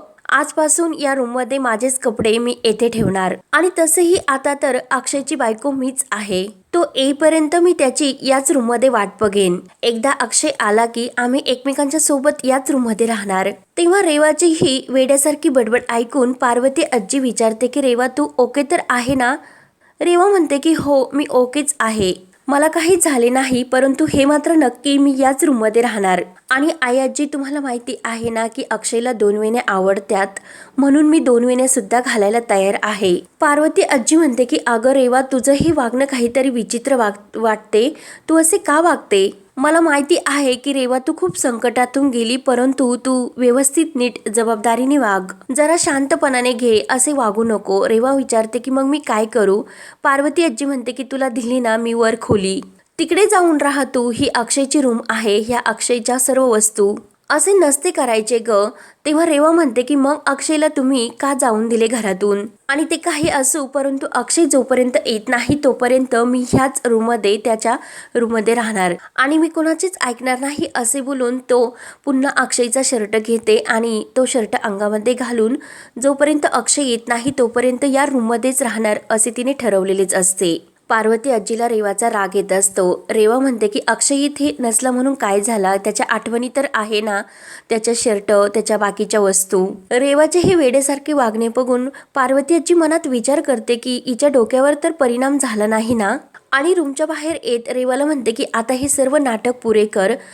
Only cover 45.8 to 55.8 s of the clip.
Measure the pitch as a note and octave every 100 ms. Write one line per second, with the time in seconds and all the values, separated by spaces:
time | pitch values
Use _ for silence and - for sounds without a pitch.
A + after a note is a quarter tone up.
45.8 | F4 C#4 C#4 D#4+ D4 B3+ B3 A#3 A#3+ G#3+
46.8 | - B3+ D4+ C#4+ A3+ G3+ A3+ G#3 G3+ F#3+
47.8 | F#3+ A3+ B3+ C#4 B3+ A#3 A3 A#3+ A#3+ C4
48.8 | C4+ D4 D4 A3 A3 A3+ G3 G3+ - -
49.8 | - - D4 C#4 C#4+ D4 E4 A3 C#4 C#4
50.8 | A#3 A#3+ C4 C4+ C4 A#3+ A#3 B3+ A#3 A3
51.8 | A#3 A#3 A3+ A#3 - A3 F#3+ F#3+ - _
52.8 | _ - E4 F4 G4+ G4+ F4 D4+ C#4+ C#4
53.8 | C4+ C4 A#3+ A3+ C#4 - A#3 - C4+ D4+
54.8 | C4 A#3 - A3+ A3 G3+ A3 A#3+ A3+ A3